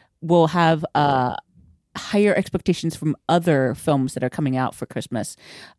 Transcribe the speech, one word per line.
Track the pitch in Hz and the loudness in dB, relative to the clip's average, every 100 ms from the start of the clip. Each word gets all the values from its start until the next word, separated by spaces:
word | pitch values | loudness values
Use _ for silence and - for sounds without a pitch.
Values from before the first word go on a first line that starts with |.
| _ _ | _ _
we'll | 165 170 156 | 2 4 4
have, | 175 165 160 156 - | 4 2 2 0 0
uh, | 147 135 127 - - _ _ _ _ - | 2 2 0 -4 -12 _ _ _ _ -14
higher | - 208 208 | -2 2 4
expectations | 185 190 180 - 175 165 - | 2 -2 -4 -2 -2 -2 -4
from | 151 - - | -4 -4 0
other | 170 175 143 131 - | 0 2 2 2 -2
films | - 143 131 - | -2 0 -2 -4
that | |
are | 127 | -6
coming | - 143 131 | -2 -2 -2
out | 127 | -4
for | - - | -6 -10
Christmas. | - - 113 - - - - - | -10 -8 -8 -8 -12 -20 -20 -20